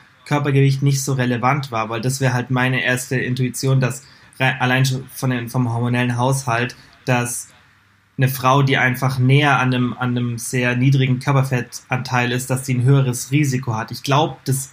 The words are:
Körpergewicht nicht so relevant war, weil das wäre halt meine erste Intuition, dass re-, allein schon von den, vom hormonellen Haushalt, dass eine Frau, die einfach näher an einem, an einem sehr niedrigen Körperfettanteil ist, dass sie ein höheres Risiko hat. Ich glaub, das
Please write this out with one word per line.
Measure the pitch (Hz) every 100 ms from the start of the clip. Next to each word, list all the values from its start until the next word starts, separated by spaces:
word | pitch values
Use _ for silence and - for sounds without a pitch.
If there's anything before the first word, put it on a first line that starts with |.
| - _ -
Körpergewicht | 147 143 139 139 135
nicht | 139 139
so | -
relevant | 135 123 120 123 147 135
war, | 113 110
weil | 113
das | 120 131
wäre | 135
halt | 123 123
meine | 127 127 127
erste | 117 123 - 127
Intuition, | 107 127 127 - 135 135
dass | 127 - - - - -
re-, | 131 -
allein | 135 127 131
schon | 131 -
von | - 131
den, | 123 117
vom | 127 123
hormonellen | 117 120 123 123 120
Haushalt, | 123 135 - 117 123 - - - -
dass | 123 120 - - _ _ _ _ _ _ -
eine | 131
Frau, | - 131 139
die | 135 131
einfach | 127 123 135 131
näher | 127 139 147 123
an | 127
einem, | 127 123
an | - 123 123
einem | 123 117
sehr | - 127 123 123
niedrigen | 131 135 131 127
Körperfettanteil | 147 139 135 123 120 - - 120 113 123 120
ist, | 123 -
dass | 131 -
sie | 123
ein |
höheres | 120 139 131 117 -
Risiko | 139 143 127 131 110
hat. | 113
Ich | 117
glaub, | - 135 156 - -
das | 131 -